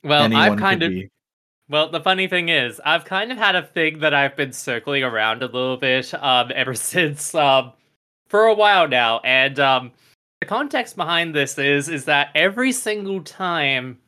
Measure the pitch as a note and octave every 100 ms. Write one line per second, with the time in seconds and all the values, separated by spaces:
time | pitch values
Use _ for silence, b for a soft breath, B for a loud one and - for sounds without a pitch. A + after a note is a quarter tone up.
0 | D3+ D3 D3 A3 F3+ G#3 G3 F#3 E3 F#3
1 | G2+ _ _ _ _ _ _ D3 D#3 E3
2 | F#3 F#3+ F#3 F#3 E3+ D#3 B2 - D3 E3
3 | D#3 F#3+ A3+ B3 G#3 F3+ D3 F3+ D#3+ D#3
4 | D3+ C#3+ C#3 C#3 C3+ B2+ - A#2 C#3+ C#3
5 | C3 A2+ A2 A2+ B2+ B2+ B2+ B2+ C3+ B2+
6 | B2+ - C#3+ B2 A#2+ B2+ C3 B2 - F3+
7 | D#3+ C#3+ - E3 C#3+ C3+ B2+ _ _ _
8 | _ _ _ G#3 A3 G#3 G#3 G3 D#3+ B2+
9 | A#2 A2+ B2+ C3 C3+ C#3 C3+ C3 B2 b
10 | b _ _ _ - A3 C#4+ C#4 B3 -
11 | D#3+ E3+ E3+ D3+ C3+ - C#3 C#3+ C#3+ D#3
12 | C3 C#3+ C#3+ D3+ F3+ G3+ C4 B3+ G#3+ G#3+
13 | G3 F#3+ - - F#3 E3+ C#3+ C3 B2+ A#2+